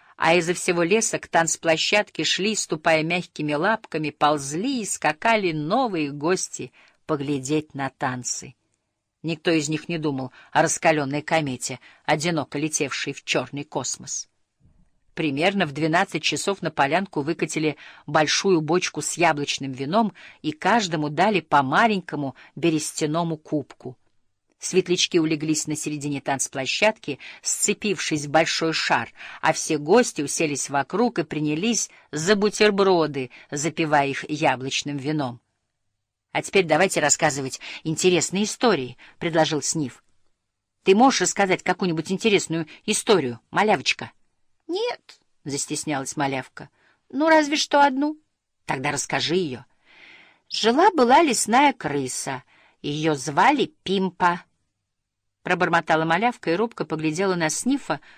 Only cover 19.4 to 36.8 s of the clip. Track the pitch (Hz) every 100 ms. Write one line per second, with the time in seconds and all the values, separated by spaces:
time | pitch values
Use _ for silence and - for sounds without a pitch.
19.4 | 143 - 135 127 139 202 214 - - -
20.4 | 156 151 185 220 190 160 151 151 196 196
21.4 | - 147 131 165 226 202 - 147 139 -
22.4 | - - 165 156 - - 156 160 170 156
23.4 | - 151 131 - 127 127 _ _ _ _
24.4 | _ - - 180 - - - 180 160 156
25.4 | 156 151 - 151 151 151 143 139 - 135
26.4 | - 135 131 - 214 220 - 131 - -
27.4 | - - - 208 214 180 - 156 143 151
28.4 | 165 - 160 156 - 139 117 - - -
29.4 | 156 156 - 156 147 226 240 - 143 -
30.4 | 160 139 - 139 139 190 240 - 160 151
31.4 | 151 151 220 226 - - - 147 165 208
32.4 | 208 - 208 196 196 180 151 139 127 -
33.4 | - 147 156 156 160 147 139 135 - 151
34.4 | 151 127 131 - 143 143 131 156 131 120
35.4 | _ _ _ _ _ _ _ _ _ 147
36.4 | - 196 170 156